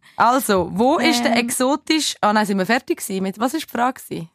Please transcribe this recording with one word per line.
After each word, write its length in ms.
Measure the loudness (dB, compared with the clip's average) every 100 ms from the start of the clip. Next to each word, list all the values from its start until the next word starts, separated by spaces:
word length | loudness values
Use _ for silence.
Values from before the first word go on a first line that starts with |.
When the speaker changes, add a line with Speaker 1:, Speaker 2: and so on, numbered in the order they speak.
| -12
Speaker 1:
Also, 560 | 0 2 4 2 0 0
wo 260 | 0 2 4
ist 260 | 2 2
der 80 | 2
Speaker 2:
Ähm. 60 | 0
Speaker 1:
exotisch, 760 | 0 -2 0 0 0 -2 -2 -2
ah 120 | 0
nein, 140 | 2 2
sind 120 | 0
wir 80 | 0
fertig 340 | -2 -2 -6
gewesen? 240 | -6 -4
Mit, 160 | -4 -4
was 120 | -4
ist 140 | -4 -6
die 80 | -2
Frage 240 | -2 -4
gewesen? 300 | -10 -10 -12